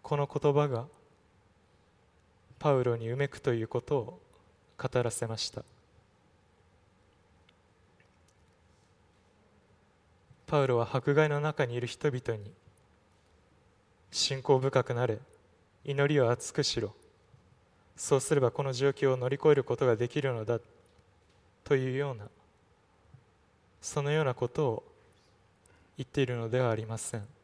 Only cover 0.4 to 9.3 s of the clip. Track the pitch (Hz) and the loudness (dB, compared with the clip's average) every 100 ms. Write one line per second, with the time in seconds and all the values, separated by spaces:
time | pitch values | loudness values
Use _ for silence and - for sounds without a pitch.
0.4 | 147 143 147 120 135 - _ _ _ _ | 2 4 2 -2 -6 -16 _ _ _ _
1.4 | _ _ _ _ _ _ _ _ _ _ | _ _ _ _ _ _ _ _ _ _
2.4 | _ - 151 135 123 117 113 127 139 - | _ -4 2 4 2 0 -4 -2 -2 -2
3.4 | - 120 110 123 - 143 110 - _ _ | -2 -2 -2 -4 -2 -2 -2 -12 _ _
4.4 | _ _ _ _ 127 127 120 - 117 113 | _ _ _ _ -2 0 -2 -4 -6 -6
5.4 | - - - _ _ _ _ _ _ _ | -8 -8 -14 _ _ _ _ _ _ _
6.4 | _ _ _ _ _ _ _ _ _ _ | _ _ _ _ _ _ _ _ _ _
7.4 | _ _ _ _ _ _ _ _ _ _ | _ _ _ _ _ _ _ _ _ _
8.4 | _ _ _ _ _ _ _ _ _ | _ _ _ _ _ _ _ _ _